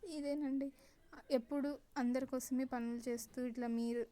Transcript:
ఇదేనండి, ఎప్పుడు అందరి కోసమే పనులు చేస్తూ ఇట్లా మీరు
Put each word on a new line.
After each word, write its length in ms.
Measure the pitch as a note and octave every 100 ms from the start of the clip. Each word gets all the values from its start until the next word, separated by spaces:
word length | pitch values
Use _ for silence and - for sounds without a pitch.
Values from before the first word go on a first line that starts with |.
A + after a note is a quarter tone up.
| G4+ D4+
ఇదేనండి, 500 | C#4+ D4 C#4+ C4+ C#4 - - - - D4+ - C4+
ఎప్పుడు 320 | A3+ C#4+ C#4+ C#4+ - -
అందరి 240 | A#3+ B3+ C4+
కోసమే 320 | B3+ - B3+ C4
పనులు 280 | B3 A#3 A#3+ A#3
చేస్తూ 300 | A#3 A#3 - B3
ఇట్లా 180 | A#3 A#3+ A#3
మీరు 240 | A#3 A#3+ A#3